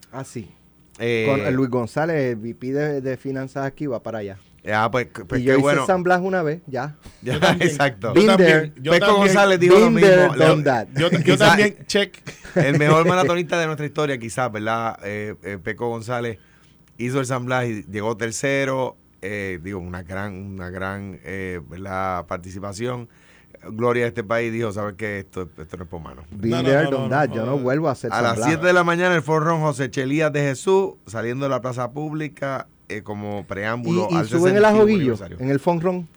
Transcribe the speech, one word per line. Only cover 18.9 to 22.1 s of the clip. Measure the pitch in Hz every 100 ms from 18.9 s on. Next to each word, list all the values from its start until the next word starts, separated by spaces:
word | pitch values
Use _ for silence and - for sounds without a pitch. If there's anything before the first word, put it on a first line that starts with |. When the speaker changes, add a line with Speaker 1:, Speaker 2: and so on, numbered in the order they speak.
| - _ _
Speaker 2:
Eh, | 95 104 98 90
digo, | 87 98
una | 87 90
gran, | 85 95 104
una | 92 98 95 90
gran, | 92 95 98 98 87
eh, | 69 95 92 90 64
¿verdad? | 85 98 95 95